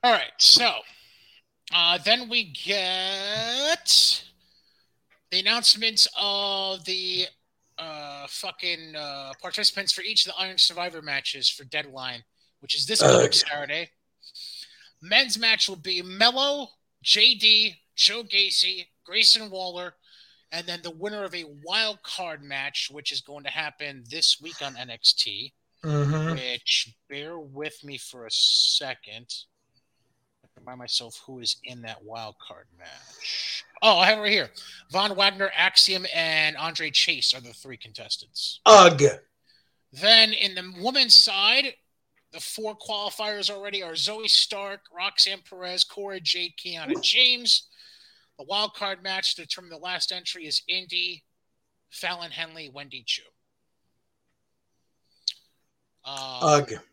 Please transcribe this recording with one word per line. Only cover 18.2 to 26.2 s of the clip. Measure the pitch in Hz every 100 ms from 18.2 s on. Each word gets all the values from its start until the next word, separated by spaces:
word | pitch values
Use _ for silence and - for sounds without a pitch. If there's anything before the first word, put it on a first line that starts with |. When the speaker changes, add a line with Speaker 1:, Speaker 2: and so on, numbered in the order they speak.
Speaker 1:
Gacy, | 220 196 196 - 180 185 175 _
Grayson | - 196 214 233 214
Waller, | 190 185 175 180 _ _ - - _ _
and | 165
then | 175 175
the | 170
winner | 160 202 208
of | 196
a | 175 160 147
wild | 156 202 220 202
card | - - 180 156
match, | 143 139 139 - -
which | 143 139
is | 143
going | - 147
to | 139
happen | 147 151 - 147 139 117
this | 151 - -
week | 156 -
on | 143 123
N | 123
X | 113 -
T. | - - 101 135 _ _ _
Speaker 2:
Mm-hmm. | 160 147 143 156